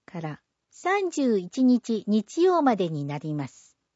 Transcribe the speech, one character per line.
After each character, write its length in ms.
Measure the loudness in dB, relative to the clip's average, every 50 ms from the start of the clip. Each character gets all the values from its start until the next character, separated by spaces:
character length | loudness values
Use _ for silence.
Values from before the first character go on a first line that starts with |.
| _
か 160 | -14 -12 -10
ら 200 | -10 -10 -12 -12 _ _ _ _ _ _
三 380 | _ -8 -2 -2 0 0 0 -2
十 280 | -2 0 0 2 2
一 280 | 0 -2 -4 -2 2 4
日 400 | 4 4 4 2 -2 -4 -4 -2
日 360 | 0 0 0 0 -2 -2 2 2
曜 180 | 4 4 4
ま 160 | 2 2 2
で 100 | 2 -2
に 160 | -4 -4 -6 -6
な 140 | -6 -6
り 160 | -8 -6 -6 -6
ま 160 | -6 -6 -8
す。 240 | _ _ _ _ _ _ _ _ _